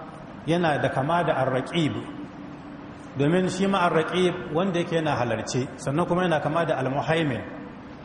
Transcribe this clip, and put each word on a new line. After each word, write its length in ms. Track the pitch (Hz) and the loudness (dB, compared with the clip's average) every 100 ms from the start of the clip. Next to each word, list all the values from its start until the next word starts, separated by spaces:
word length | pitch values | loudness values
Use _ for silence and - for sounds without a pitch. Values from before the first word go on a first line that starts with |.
| - - - - 147 | -12 -14 -14 -6 0
yana 320 | 170 165 135 | 2 4 2
da 100 | 131 | 2
kama 340 | 135 143 175 160 | 0 2 2 2
da 80 | 135 | 2
ar-raqib. 520 | 131 127 - 170 143 107 - - - - - - - - - - - 131 | 2 0 0 0 0 0 -8 -10 -12 -12 -14 -14 -14 -14 -14 -16 -8 0
Domin 320 | 143 180 185 | 2 4 2
shi 180 | - 196 | 2 2
ma 120 | 196 175 | 4 4
ar-raqib 640 | 160 156 180 180 - 123 | 4 2 2 2 0 -2
wanda 260 | 151 196 170 | 0 2 0
yake 160 | 165 165 | 0 0
yana 160 | 156 120 | 2 2
halarce, 480 | 120 110 104 131 131 - | 0 0 -2 -2 -2 -4
sannan 300 | 143 147 175 | -2 0 2
kuma 160 | 175 | 2
yana 160 | 180 156 | 2 2
kama 240 | 143 165 156 | 2 0 2
da 120 | 131 | 0
al-muhaimin. 640 | 131 139 127 165 151 110 - - - - - - | 0 0 2 2 2 -2 -6 -12 -12 -14 -16 -16